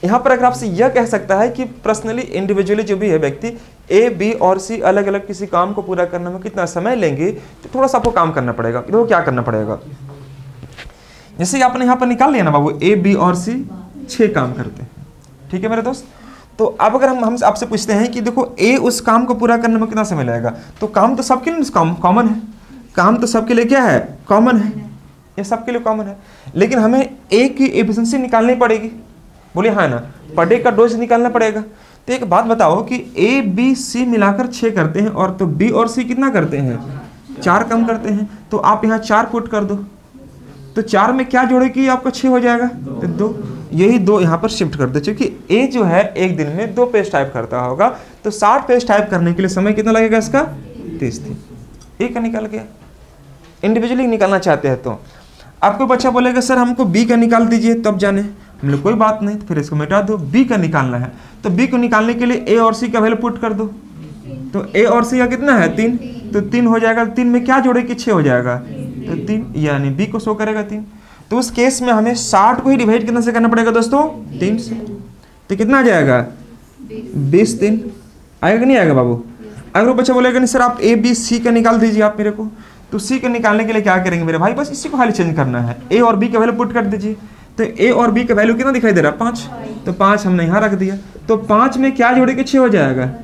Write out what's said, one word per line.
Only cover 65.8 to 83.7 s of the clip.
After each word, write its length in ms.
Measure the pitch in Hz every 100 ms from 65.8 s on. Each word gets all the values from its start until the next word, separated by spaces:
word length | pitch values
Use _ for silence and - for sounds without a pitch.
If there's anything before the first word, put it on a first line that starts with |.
| 226 240 - - 208
तो 80 | 208
तीन 260 | - 240 240
हो 120 | 226
जाएगा, 260 | 226 226
तीन 220 | 226 196 240
में 180 | 247
क्या 140 | 240 262
जोड़े 240 | 254 240
कि 120 | 240
छः 180 | - -
हो 100 | 190
जाएगा, 340 | 143 123 123 123
तो 720 | - - 135 135 127 160 202
तीन, 260 | 214 240 -
यानी 340 | 151 143 139
B 160 | 135 208
को 120 | 220
शो 160 | 220
करेगा 280 | 214 214 214
तीन। 240 | 208 214 214 - - - -
तो 80 | 233
उस 120 | 233
case 320 | - 247 254
में 100 | 247
हमें 220 | 220 226
साठ 460 | 233 - 196 208 247
को 100 | 254
ही 60 | 269
divide 280 | 226 226
कितना 160 | 220 240
से 120 | 233
करना 160 | 233 226
पड़ेगा 220 | 226 226
दोस्तों, 320 | 226 226 277 302 - - 127
तीन 200 | 185 226
से, 160 | 226 226 208 196 - - - - _
तो 60 | 196
कितना 220 | 220 269
आ 40 |
जाएगा, 440 | 240 180 139 123 120 - - - - - - - - 143
बीस 340 | 139 170 220
दिन। 400 | - 202 220 240 - - - - -
आएगा 140 | 165 226
कि 60 | 254
नहीं 100 | 262
आएगा 180 | 170
बाबू? 280 | 135 123 117 - - - - -
अगर 140 | 180 226
वो 60 |
बच्चा 200 | 247 254
बोलेगा 240 | 247 247 247
नहीं, 80 | 254
"सर 140 | 262
आप 200 | 247 240
ए, 140 | 220
B, 200 | 226 233
सी 240 | 233 - 233
का 120 | 233
निकाल 280 | 233 226 233
दीजिए 240 | 226 214
आप 120 | 214 208
मेरे 120 | 208
को।" 160 | 208 220 - - - -
तो 60 | 214
सी 200 | 196 254
का 100 | 247
निकालने 360 | 240 226 208
के 80 | 220